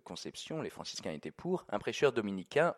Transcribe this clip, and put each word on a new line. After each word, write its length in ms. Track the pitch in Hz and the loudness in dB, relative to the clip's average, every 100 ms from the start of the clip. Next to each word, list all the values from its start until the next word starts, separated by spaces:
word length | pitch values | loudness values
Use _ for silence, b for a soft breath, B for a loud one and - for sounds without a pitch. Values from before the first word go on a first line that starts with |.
Conception, 580 | - 87 - - - 160 | -10 -10 -10 -10 -8 -4
les 80 | 98 | -4
franciscains 400 | - 82 - 90 | -6 -8 -6 -6
étaient 220 | 76 78 | -6 -8
pour, 320 | - 175 180 - | -6 -2 -2 0
un 100 | 104 | -2
prêcheur 320 | - - 143 | 0 4 4
dominicain 640 | 120 104 95 90 139 165 | 6 0 -2 0 4 4